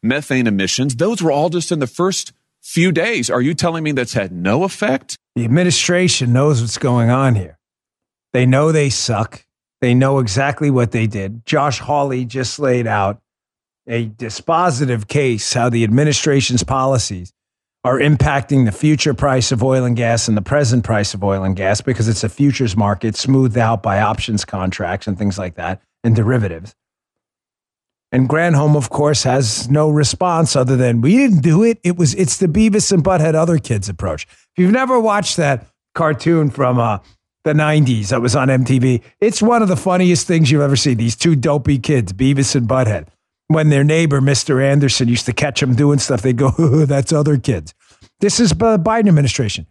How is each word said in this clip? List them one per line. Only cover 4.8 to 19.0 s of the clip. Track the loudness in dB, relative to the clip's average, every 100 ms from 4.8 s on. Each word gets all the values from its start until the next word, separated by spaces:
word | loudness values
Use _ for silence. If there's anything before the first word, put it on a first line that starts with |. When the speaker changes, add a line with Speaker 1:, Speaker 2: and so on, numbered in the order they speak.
| -4 -4 -6 -20 _ -6
Speaker 2:
The |
administration | 0 0 2 0 0 0 0 0 0
knows | 2 2 0
what's | -2 -4
going | -2 0 2
on | 2 2 0
here. | -4 -16 _ _ _ _ _ _ _
They | 0 2
know | 2 2
they | 2 0
suck. | -2 -4 -4 -4 -8 _ _ _ _
They | 0
know | 2 2 0
exactly | 0 -2 -2 -2 0
what | 0 0
they | -2 -4
did. | -4 -8 -12
Josh | -4 -2 0 -4
Hawley | -4 -2 -2 -4
just | -6 -6 -8 -4
laid | -2 0 0
out | -2 -2 -4 _ _ _ _ _ _ -8
a | -6 -6
dispositive | -8 -12 -10 -2 0 0 0 -2 -4 -2
case | -2 0 -2 -4
how | -2 0
the | 0
administration's | 2 2 2 0 0 0 2 -2
policies | -2 -2 0 0 -2 -8 -14 _ _ _ _ _
are | -2 0
impacting | 2 2 2 0 0 2
the | 2
future | 0 0 2